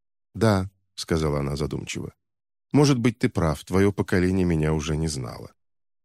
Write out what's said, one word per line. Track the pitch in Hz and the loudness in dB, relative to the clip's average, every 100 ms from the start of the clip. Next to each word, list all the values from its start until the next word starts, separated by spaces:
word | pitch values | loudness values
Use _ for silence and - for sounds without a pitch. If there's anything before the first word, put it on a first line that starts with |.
| _ _ _ | _ _ _
"Да", — | - 110 95 95 - _ | 0 2 2 0 -8 _
сказала | - - 82 78 73 | -14 -2 0 0 -2
она | 69 71 | -2 -4
задумчиво. | 69 - - 69 67 - _ _ _ _ _ | -4 -6 -8 -10 -12 -16 _ _ _ _ _
"Может | 139 147 127 | 4 4 4
быть, | 120 - | 0 0
ты | 120 | -2
прав, | - 82 76 | 0 -2 -2
твоё | - 90 101 | -2 2 2
поколение | 101 98 95 90 95 | 0 -2 0 2 2
меня | 90 80 76 | 2 2 0
уже | 78 76 76 | 0 -2 -2
не | 80 | -2
знало. | 69 58 60 - _ _ _ _ _ | -4 -8 -12 -16 _ _ _ _ _